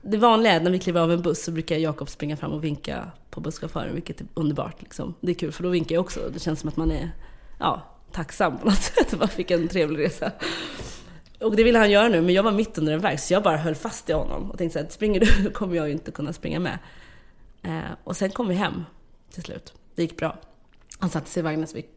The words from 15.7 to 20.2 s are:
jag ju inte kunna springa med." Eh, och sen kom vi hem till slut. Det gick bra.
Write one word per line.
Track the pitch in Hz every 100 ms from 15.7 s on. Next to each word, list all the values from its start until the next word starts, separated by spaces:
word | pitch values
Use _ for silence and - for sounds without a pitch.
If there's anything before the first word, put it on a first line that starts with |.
| 170
jag | 151
ju |
inte | 151 -
kunna | - 147
springa | 170 160 156
med." | 175 175 - - - - - - - -
Eh, | 180 160 - -
och | - 180
sen | 196
kom | 196 226
vi | 180
hem | 196 143 160 - - - _
till | -
slut. | - - - - - -
Det |
gick | 165
bra. | -